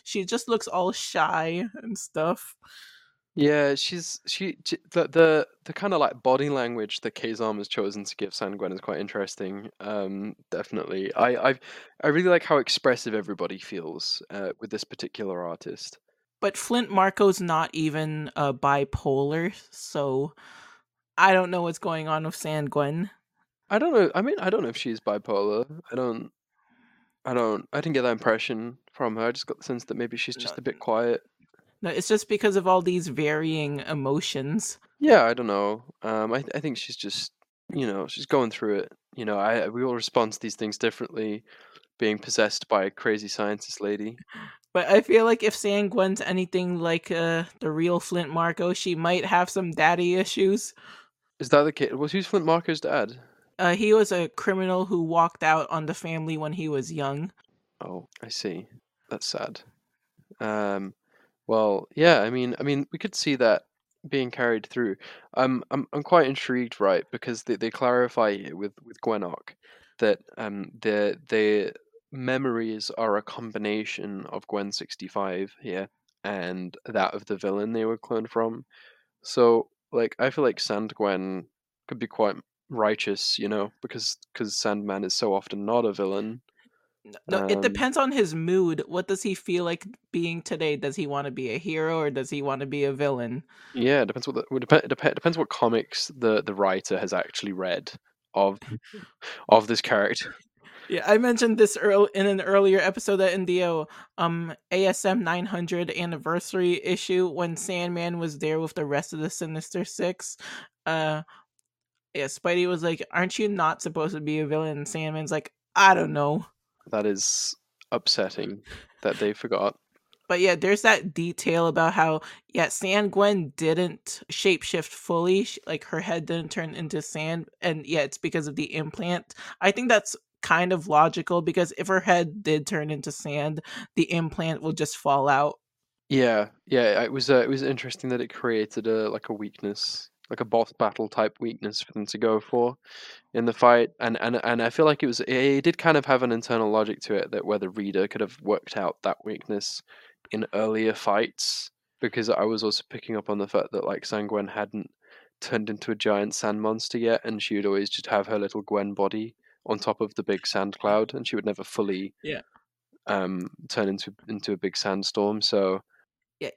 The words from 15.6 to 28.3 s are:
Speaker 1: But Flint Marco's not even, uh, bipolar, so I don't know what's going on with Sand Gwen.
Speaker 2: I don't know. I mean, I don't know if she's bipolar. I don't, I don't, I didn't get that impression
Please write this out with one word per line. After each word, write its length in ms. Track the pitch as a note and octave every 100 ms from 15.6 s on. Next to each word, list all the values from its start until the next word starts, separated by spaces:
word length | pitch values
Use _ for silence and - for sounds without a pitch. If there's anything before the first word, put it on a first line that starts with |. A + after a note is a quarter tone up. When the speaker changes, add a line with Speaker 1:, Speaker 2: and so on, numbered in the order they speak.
| E2+ E2+ - - _ _ _ -
Speaker 1:
But 160 | G3+ -
Flint 340 | - A#3+ G#3+
Marco's 500 | G3 F#3+ - G3+ F#3+
not 300 | F3 D#3+ E3
even, 600 | D#3 D#3 D#3 D#3 D#3 D3
uh, 200 | - C#3+
bipolar, 1000 | B2+ C#3+ C#3+ C#3 - D3 C3+ C#3+ D#3+ F3 - -
so 640 | - - D3+ C#3 C3 D3+ - - - - - _ _ _ -
I 160 | F#3+
don't 200 | F#3 F3+
know 100 | F3+
what's 160 | E3+ D#3+
going 300 | E3+ D#3+ D#3
on 160 | D#3
with 100 | D#3+
Sand 380 | - D#3 D#3 C#3+
Gwen. 360 | D3 C#3+ D#3+ G3+ _ _ _ _ _ -
Speaker 2:
I 80 | G#3
don't 160 | E4
know. 160 | B3 E3+ F3
I 60 |
mean, 140 | B3 G4
I 100 | -
don't 140 | A3
know 40 | B2
if 80 | A#2
she's 220 | B2+ A2+
bipolar. 640 | - G#2 A#2 G2+ G#2 G#2+ C3+ D#3 -
I 20 |
don't, 380 | B2 B2 A2+ - _ _ _ _ _ _ _ _ _
I 100 | B2+
don't, 340 | B2 A2+ G#2 -
I 80 | C#3+
didn't 140 | D#3+
get 80 | C3+
that 80 | B2
impression 680 | A2+ A#2+